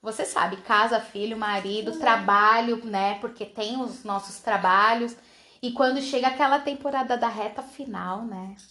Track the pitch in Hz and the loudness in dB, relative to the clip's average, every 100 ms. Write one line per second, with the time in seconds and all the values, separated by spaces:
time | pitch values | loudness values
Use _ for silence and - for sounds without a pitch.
0 | 214 220 - - 196 190 - 208 233 226 | -8 -6 -4 0 -2 -4 0 2 4 0
1 | - 202 208 226 214 202 190 208 220 - | -2 -6 -6 -4 -2 -2 -2 -4 -4 0
2 | 254 226 196 202 208 226 240 226 233 196 | 2 2 4 6 6 4 2 -2 -2 -2
3 | 196 208 240 - 208 - 214 254 254 - | 0 -2 -8 -10 -12 -8 -6 -4 -6 -8
4 | 214 196 196 - - 202 185 185 214 233 | -6 -6 -6 -10 -2 2 6 6 6 4
5 | 233 233 _ _ _ _ 247 240 262 269 | -2 -8 _ _ _ _ -8 2 2 2
6 | 269 262 254 254 285 285 285 277 285 277 | -2 0 0 2 2 2 0 -4 -4 -2
7 | 262 240 233 208 214 214 269 - 269 196 | -2 0 -2 -2 -6 -8 -14 -14 -12 -8
8 | 180 190 233 190 190 202 - | -6 -6 -8 -10 -12 -16 -20